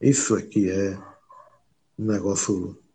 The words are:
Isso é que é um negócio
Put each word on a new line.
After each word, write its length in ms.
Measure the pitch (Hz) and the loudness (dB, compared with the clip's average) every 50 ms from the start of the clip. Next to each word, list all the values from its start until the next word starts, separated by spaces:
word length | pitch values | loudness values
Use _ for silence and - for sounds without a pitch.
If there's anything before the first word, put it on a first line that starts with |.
Isso 360 | 123 139 135 - - - 110 90 | 4 4 4 4 2 2 0 0
é 40 | |
que 280 | - - - 107 98 92 | 0 -2 0 0 2 2
é 260 | 95 98 98 98 98 98 - - - _ _ _ - - - - _ _ _ _ _ _ _ _ - - | 2 0 -2 -2 -4 -6 -14 -18 -20 _ _ _ -20 -20 -20 -20 _ _ _ _ _ _ _ _ -10 -6
um 60 | 110 | -2
negócio 720 | 110 104 95 90 101 95 - - - 101 92 92 92 - - _ _ | -2 -2 0 0 -2 -2 -2 0 -2 -2 -2 -2 -8 -10 -14 _ _